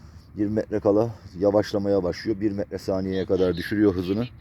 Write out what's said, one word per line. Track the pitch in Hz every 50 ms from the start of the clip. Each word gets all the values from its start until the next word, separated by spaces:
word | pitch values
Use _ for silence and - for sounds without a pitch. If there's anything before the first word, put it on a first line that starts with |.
| - - - - - - -
Yirmi | 98 104 104 107
metre | 110 - - 104 104
kala | - 107 98 107 113 117 107 - - 90 - 85
yavaşlamaya | 98 101 98 107 101 - - 104 101 101 101 98 90
başlıyor. | 87 82 - - 107 110 95
Bir | 107 107
metre | 98 101 95 - 95
saniyeye | 95 - - 98 95 95 95 95 95 87
kadar | 87 98 92 92 90 87
düşürüyor | 85 87 - 110 104 107 101 90
hızını. | 92 90 90 98 110 120 123 - -